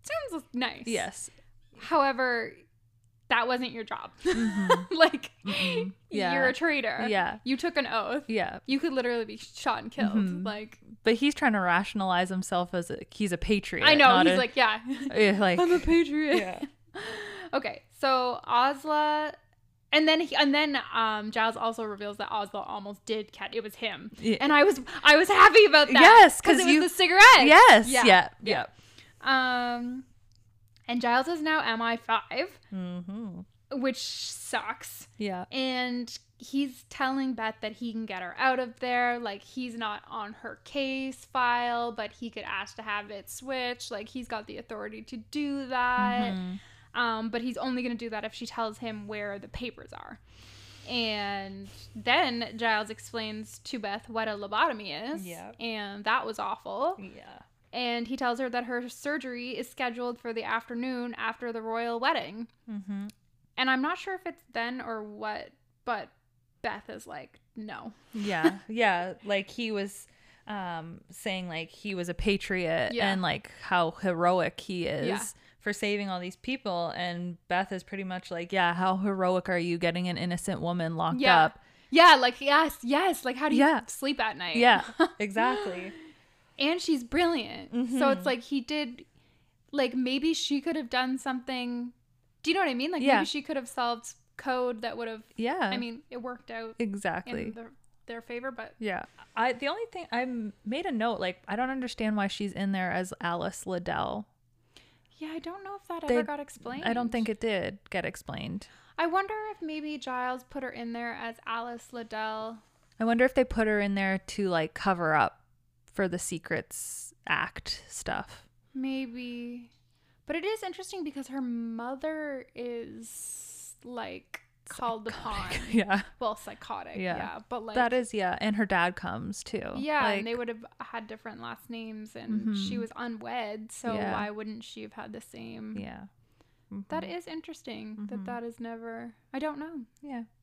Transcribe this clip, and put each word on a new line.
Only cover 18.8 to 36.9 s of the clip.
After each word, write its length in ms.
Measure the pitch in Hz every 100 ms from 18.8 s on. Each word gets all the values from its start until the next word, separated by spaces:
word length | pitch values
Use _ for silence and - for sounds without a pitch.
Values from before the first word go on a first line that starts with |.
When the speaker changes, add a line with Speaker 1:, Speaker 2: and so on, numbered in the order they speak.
| 311 302 302 302 302 - _ _ _ _ _
Speaker 1:
and 140 | 302 311
then 120 | 320
he, 140 | 330 -
and 180 | 294
then, 240 | 285 302 277 -
um, 360 | 226 220 214 214
Giles 260 | 226 226 226
also 260 | 226 226
reveals 320 | 220 202 208 208
that 120 | 202
Osla 340 | 214 202 208 -
almost 380 | 208 202 202 -
did 260 | 214 208
catch, 220 | - 196
it 80 | 226
was 120 | 214 -
him. 340 | 226 180 214 -
Speaker 2:
Yeah. 180 | 226 214
Speaker 1:
And 120 | 285
I 120 | 294
was, 160 | 339 262 - -
I 120 | 294 302
was 120 | 370
happy 360 | 392 403 339
about 240 | 415 302 294
that. 120 | 269
Speaker 2:
Yes, 400 | 330 453 370 -
Speaker 1:
'cause 120 | -
Speaker 2:
'cause 80 | 339
Speaker 1:
it 40 | 349
was 80 |
Speaker 2:
you 60 | 302
Speaker 1:
the 80 | 349
cigarette. 560 | 359 359 370 427 370
Speaker 2:
Yes, 440 | 269 330 466 226 226
Speaker 1:
Yeah. 160 | 254
Speaker 2:
yeah, 240 | 226 185 - -
Speaker 1:
Yeah. 240 | 226 156 - - - - - _
Speaker 2:
yeah. 520 | - 269 254 247 240 240
Speaker 1:
Um, 280 | 240 254 - - _ _ _ _ _ _ -
and 120 | 240
Giles 280 | 240 240 269
is 120 | 339
now 180 | 311 311
M 220 | 226 226
I 140 | 233 233
five, 640 | - 226 - 226 349 - _
Speaker 2:
Mm-hmm. 680 | 190 180 180 175 202 220 175 190 _ _ 277
Speaker 1:
which 180 | 262 254
sucks. 1120 | - - - - - 226 208 240 - - - -
Speaker 2:
Yeah. 260 | 208 180 -
Speaker 1:
And 640 | 269 262 254 247 247 240 - _ _
he's 460 | - 277 277 247 -